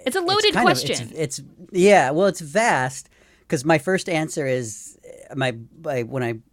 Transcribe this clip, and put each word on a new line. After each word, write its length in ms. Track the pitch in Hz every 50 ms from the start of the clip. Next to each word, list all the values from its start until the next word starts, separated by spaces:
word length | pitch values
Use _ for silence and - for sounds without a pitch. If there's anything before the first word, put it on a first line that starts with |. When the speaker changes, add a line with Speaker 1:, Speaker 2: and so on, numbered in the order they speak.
| -
Speaker 1:
It's 80 | - 247
a 60 | 381
Speaker 2:
it's 80 | 349 349
Speaker 1:
loaded 240 | 392 415 415 427 -
Speaker 2:
kind 160 | - 370 359
of, 80 | -
it's, 80 | - -
Speaker 1:
question. 280 | - - - 120 110 -
Speaker 2:
it's, 260 | 156 156 143 - - 139 - - - 180 - -
yeah, 380 | 180 180 202 202 175 139 127 147
well, 160 | 160 196 196
it's 120 | 180 -
vast, 680 | 165 143 143 214 226 233 170 135 127 135 - - - _ _ _ _ _ _ _ _ -
'cause 160 | 165 143 127
my 140 | 160 165 151
first 300 | - 185 190 185 - -
answer 380 | 175 156 156 156 - 165 143
is, 500 | 135 127 127 123 110 107 - - - - _ - - - - - - -
my, 220 | 135 131 127 113 113 113 - - - 165
my, 220 | 156 139 127 117
when 180 | 113 131 135 123
I 120 | 117 117 113 - _